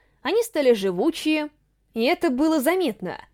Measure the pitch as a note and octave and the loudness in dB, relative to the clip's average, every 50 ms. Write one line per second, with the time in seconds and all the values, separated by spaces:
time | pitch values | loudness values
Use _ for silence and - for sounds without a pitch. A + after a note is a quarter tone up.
0 | _ _ _ _ - C4 F#4+ A#4 A4+ - - D#4 C#4 B3+ A#3 G3 F#3+ F#3+ F3+ F3 | _ _ _ _ -6 -2 0 0 -2 0 -2 2 4 4 4 2 0 -2 -2 0
1 | B3+ E4 - - - D#4 D#4 D4+ D4+ D4+ - _ _ _ _ _ _ _ - A3+ | 0 -2 -2 -2 -2 -2 0 0 -2 -6 -10 _ _ _ _ _ _ _ -4 -2
2 | A3+ C#4 F4 F4 - E4 B3 B3+ D#4 D#4+ D#4+ D4+ A#3+ D#4+ F#4 F#4+ F4 C4 G#3 - | 0 0 2 2 0 0 0 2 2 2 2 2 2 2 0 2 0 -2 -4 -6
3 | F3+ F3 G#2+ - - - | -8 -10 -10 -12 -14 -20